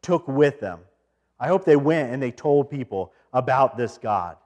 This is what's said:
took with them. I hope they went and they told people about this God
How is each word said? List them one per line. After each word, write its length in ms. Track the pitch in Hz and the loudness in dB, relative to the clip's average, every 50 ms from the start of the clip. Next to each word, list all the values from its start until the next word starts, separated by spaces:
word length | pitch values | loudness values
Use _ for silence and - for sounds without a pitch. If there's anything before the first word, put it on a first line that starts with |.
| - | -2
took 260 | - 180 165 - - | 0 -2 -2 0 -2
with 320 | 135 139 147 143 139 - | 2 2 2 2 2 -2
them. 200 | - 98 87 82 87 _ _ _ _ _ _ _ _ _ _ _ | -10 -10 -10 -12 -18 _ _ _ _ _ _ _ _ _ _ _
I 80 | 123 139 | -4 -2
hope 160 | 180 190 190 | -2 0 4
they 120 | 175 151 | 4 4
went 360 | 147 139 147 160 165 143 120 120 | 4 4 2 0 0 -2 -4 -4
and 100 | 135 135 | -6 -6
they 80 | 123 | -6
told 400 | 117 - - 156 143 143 139 143 | -6 -6 -2 2 2 2 2 0
people 420 | 147 139 127 - - 95 92 - _ _ _ _ - | -4 -10 -10 -6 -6 -8 -8 -8 _ _ _ _ -4
about 440 | 127 131 135 131 131 139 127 - | -2 0 0 2 2 2 0 0
this 220 | 113 123 110 - - | -2 -6 -6 -6 -10
God 380 | - 113 104 98 90 85 80 _ _ | -6 -4 -2 -2 -2 -6 -10 _ _